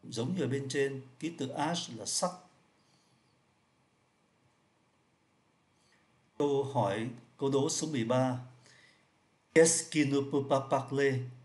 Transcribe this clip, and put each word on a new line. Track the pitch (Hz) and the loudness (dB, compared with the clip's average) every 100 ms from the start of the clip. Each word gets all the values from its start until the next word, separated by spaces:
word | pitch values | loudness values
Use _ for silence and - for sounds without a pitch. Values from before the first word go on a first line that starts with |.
Giống | - 117 127 185 | -8 -6 -4 -2
như | |
ở | 131 | -2
bên | 139 135 | -2 -4
trên, | 143 139 135 - - | 0 0 -2 -12 -10
ký | 156 | -8
tự | 170 - | -6 -8
H | - 151 175 - 113 | -4 -2 -4 -6 -10
là | 101 | -6
sắc. | - 180 - - _ _ _ _ _ _ _ _ _ _ _ _ _ _ _ _ _ _ _ _ _ _ _ _ _ _ _ _ _ _ _ _ _ _ _ _ _ _ _ | -2 -2 -6 -20 _ _ _ _ _ _ _ _ _ _ _ _ _ _ _ _ _ _ _ _ _ _ _ _ _ _ _ _ _ _ _ _ _ _ _ _ _ _ _
Câu | 143 139 | 0 2
hỏi, | 131 127 101 101 120 123 - - | 0 0 0 0 -4 -8 -18 -4
câu | 139 | 0
đố | 135 151 | 2 0
số | - 156 | -2 -4
mười | 143 113 | -2 2
ba. | 127 131 123 - - - - - _ _ _ _ _ _ | 2 2 -2 -8 -20 -20 -20 -20 _ _ _ _ _ _
Qu'est-ce | 160 165 - - | 6 6 4 0
qui | 151 139 | 0 2
ne | 139 135 | 2 2
peut | 143 127 | -2 2
pas | 135 127 | 0 2
parler | 139 127 135 139 127 - - | -2 0 2 2 2 -4 -12